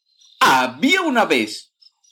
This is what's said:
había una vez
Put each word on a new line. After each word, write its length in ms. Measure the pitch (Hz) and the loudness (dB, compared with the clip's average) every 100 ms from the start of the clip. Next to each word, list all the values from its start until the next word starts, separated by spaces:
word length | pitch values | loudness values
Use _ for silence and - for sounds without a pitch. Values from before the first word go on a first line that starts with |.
| _ _ _ _ | _ _ _ _
había 640 | 262 131 127 123 254 381 | 2 2 0 -2 0 0
una 240 | 339 247 | 0 0
vez 500 | 185 135 104 - - _ _ _ _ | 0 0 -2 -8 -20 _ _ _ _